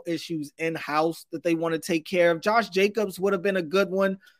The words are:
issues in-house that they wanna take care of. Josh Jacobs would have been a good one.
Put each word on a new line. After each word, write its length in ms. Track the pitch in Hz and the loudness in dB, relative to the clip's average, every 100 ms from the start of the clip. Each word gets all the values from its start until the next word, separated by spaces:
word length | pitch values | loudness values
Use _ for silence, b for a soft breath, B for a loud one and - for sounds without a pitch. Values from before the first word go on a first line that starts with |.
| - | -4
issues 460 | 165 - 160 143 - | -6 -4 -8 -8 -6
in-house 680 | 165 156 - 151 165 160 - | -4 -4 -2 0 0 -2 -10
that 100 | 165 | -4
they 140 | 175 165 | 0 0
wanna 240 | 165 160 | 0 -2
take 260 | - 165 - | -2 -2 0
care 240 | 180 170 | 4 4
of. 100 | 165 | 4
Josh 280 | 208 226 208 | 2 2 2
Jacobs 500 | 185 202 214 202 175 | 2 2 2 -4 -2
would 140 | 196 | 0
have 100 | 196 | 0
been 140 | 196 190 | 0 -2
a 60 | |
good 280 | 156 190 185 | 0 0 2
one. 280 | 190 196 190 b | 2 0 -2 b